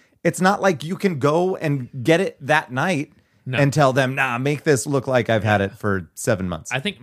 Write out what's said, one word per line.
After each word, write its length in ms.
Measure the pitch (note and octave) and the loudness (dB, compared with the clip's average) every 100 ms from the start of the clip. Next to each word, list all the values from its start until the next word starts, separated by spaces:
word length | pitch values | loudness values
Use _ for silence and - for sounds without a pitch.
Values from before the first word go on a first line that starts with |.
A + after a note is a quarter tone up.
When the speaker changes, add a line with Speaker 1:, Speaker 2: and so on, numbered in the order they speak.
| _ _ | _ _
Speaker 1:
It's 160 | E3+ D#3+ | -4 2
not 200 | F#3 G#3 | 2 2
like 220 | G3 D#3 | 0 0
you 140 | D#3 F#3 | -6 -4
can 220 | G3 D3 | -4 0
go 380 | C#3+ D#3+ F#3 - | 0 2 0 -2
and 320 | D#3 C#3 A#2+ C3 | -2 -2 -4 -4
get 180 | A#2+ E3 | 0 2
it 160 | F#3+ - | 0 -6
that 280 | C#3+ D3+ - | 0 0 0
night 400 | B2+ F3 C3+ D3 _ _ _ | -4 -2 -2 -6 _ _ _
Speaker 2:
No. 140 | C3 B2+ | -6 2
Speaker 1:
and 140 | C#3+ | 2
tell 200 | D3+ C#3 | 4 4
them, 220 | B2+ C3 C3+ | 4 0 0
"Nah, 220 | C3+ A#2+ | -2 -2
make 260 | C#3 D3 | -2 0
this 220 | D#3+ C#3 D3+ | 2 2 2
look 200 | C#3 C3+ | -2 0
like 240 | B2+ A2+ | 0 2
I've 140 | A2+ | 0
had 160 | G#2+ G#2 | 2 2
Speaker 2:
Yeah. 60 | G2 | 0
Speaker 1:
it 60 | - | -4
for 320 | G#2+ F#2+ D#2+ | -4 -4 -6
seven 340 | - - F#2+ F#2 | -6 -2 -2 -4
months." 240 | E2 - | -8 -8
Speaker 2:
I 80 | B2+ | -6
think, 180 | G3+ C#3+ | -6 -8